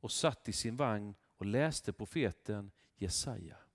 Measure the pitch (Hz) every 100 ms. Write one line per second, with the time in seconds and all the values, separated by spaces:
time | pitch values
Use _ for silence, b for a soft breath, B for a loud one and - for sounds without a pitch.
0 | 113 - 165 123 - 101 117 117 139 107
1 | 104 101 b _ 98 113 156 147 - 98
2 | 107 165 117 - - 107 98 - b _
3 | 95 - - 117 80 - -